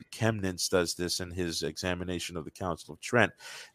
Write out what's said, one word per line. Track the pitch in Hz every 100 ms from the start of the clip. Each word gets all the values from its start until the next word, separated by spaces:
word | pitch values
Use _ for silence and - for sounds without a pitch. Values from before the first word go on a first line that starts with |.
| -
Chemnitz | - 110 110 95 90 -
does | 95 85
this | - 87 -
in | 90
his | 87 87 80
examination | 78 78 92 90 90 87 - 85
of | 73
the |
Council | - 92 82 -
of | 76
Trent. | - 120 101 - - - -